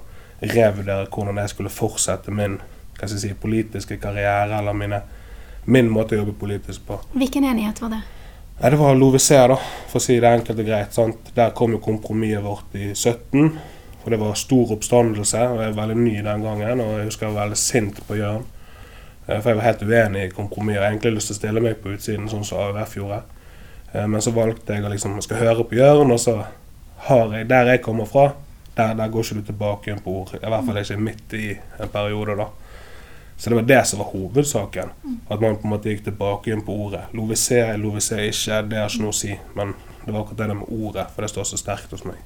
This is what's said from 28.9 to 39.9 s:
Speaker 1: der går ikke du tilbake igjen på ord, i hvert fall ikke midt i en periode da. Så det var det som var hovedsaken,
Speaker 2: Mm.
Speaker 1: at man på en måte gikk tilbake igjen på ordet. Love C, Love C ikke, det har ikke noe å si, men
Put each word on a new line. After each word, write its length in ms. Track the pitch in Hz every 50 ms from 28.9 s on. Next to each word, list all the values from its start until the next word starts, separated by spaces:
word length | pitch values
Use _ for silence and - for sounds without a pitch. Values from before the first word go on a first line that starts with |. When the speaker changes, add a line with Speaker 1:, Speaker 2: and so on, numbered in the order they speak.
| 110
Speaker 1:
der 140 | 113 110 107
går 140 | 110 113 113
ikke 120 | - 107
du 60 | 107 104 -
tilbake 360 | 104 104 107 104 101 98 - -
igjen 140 | 104 101 -
på 80 | 90 92 95
ord, 140 | 95 95 -
i 20 | - - 107
hvert 160 | 113 110 131
fall 100 | 120 104 101
ikke 220 | 101 101 107 101
midt 340 | 107 113 113 - - - -
i 240 | 110 107 104 98 101 - - - -
en 100 | 107 98
periode 480 | - 104 104 104 104 104 107 107 104 98
da. 80 | 98 92 - - - - - - - - - - - - - - - - - -
Så 120 | - 110
det 60 | 117
var 80 | 117 110 120
det 200 | 135 123 110 -
som 120 | - 98
var 60 | 101 - -
hovedsaken, 760 | 98 95 90 107 139 147 143 - 110 - 107 - 92 - - - - -
Speaker 2:
Mm. 160 | 294 254 226 - -
Speaker 1:
at 120 | 107 101
man 140 | 117 110 107 104
på 60 | -
en 40 | 107
måte 180 | 107 104 - 110
gikk 140 | 107 101 -
tilbake 420 | - 98 101 101 101 101 101 - 117
igjen 140 | 107 104 -
på 80 | - 98 104 104
ordet. 160 | 101 98 92 90 - -
Love 220 | 117 110 107 110
C, 400 | 107 - - 127 120 117 113 107 104
Love 220 | 104 107 104 104
C 140 | - - 113
ikke, 540 | 107 104 107 107 - - 113 107 107 107 104
det 80 | 110 110
har 100 | 104 104
ikke 140 | 104 117
noe 80 | 107 104
å 20 | 101
si, 260 | - - 104 101 92 - - -
men 180 | 104 104 98 98 - - -